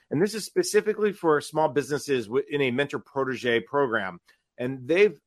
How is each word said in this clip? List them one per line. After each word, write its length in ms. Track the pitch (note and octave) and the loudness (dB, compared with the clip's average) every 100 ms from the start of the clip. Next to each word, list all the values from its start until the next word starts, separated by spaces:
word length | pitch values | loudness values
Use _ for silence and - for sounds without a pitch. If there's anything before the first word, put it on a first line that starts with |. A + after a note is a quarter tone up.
| - | -4
And 120 | C3+ | 0
this 120 | G3+ | 0
is 120 | G#3+ F3 | -2 -4
specifically 640 | - F3 G#3 G#3 G#3 G#3 | -2 2 2 0 0 -2
for 300 | F#3+ E3+ D3 | 0 2 2
small 260 | - D#3 D#3 | 0 0 0
businesses 600 | C#3 B2+ C#3+ - C3+ G2+ | 0 -2 -2 0 -2 0
w-, 180 | B2+ - | -4 -2
in 120 | C#3+ | 0
a 100 | C3+ | 0
mentor-protege 880 | B2 C#3+ C3 - C3+ C3 A#2+ A#2+ A#2 | 0 -2 -4 -6 -4 -4 -2 0 0
program. 580 | - C#3+ C#3 A2 F#2+ F2 _ _ _ - | 0 0 0 0 -4 -8 _ _ _ -8
And 300 | B2+ C3+ B2 | -6 -6 0
they've 320 | E3+ G#3 D#3 | 4 4 2